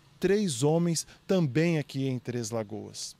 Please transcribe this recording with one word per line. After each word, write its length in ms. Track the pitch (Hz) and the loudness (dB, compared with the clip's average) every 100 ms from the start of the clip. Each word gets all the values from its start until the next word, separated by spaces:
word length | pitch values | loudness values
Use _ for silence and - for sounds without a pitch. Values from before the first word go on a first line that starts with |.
| _ - | _ -2
três 460 | 185 202 202 120 | 2 2 2 2
homens 420 | 147 160 170 160 - - - | 2 4 2 0 -6 -10 0
também 520 | 190 160 120 170 160 | 2 2 2 2 2
aqui 300 | 139 135 135 | -2 -4 -2
em 120 | 127 | -2
Três 320 | - 120 113 | -4 -6 -4
Lagoas. 640 | 113 107 104 101 101 - - | -4 -6 -8 -12 -12 -14 -14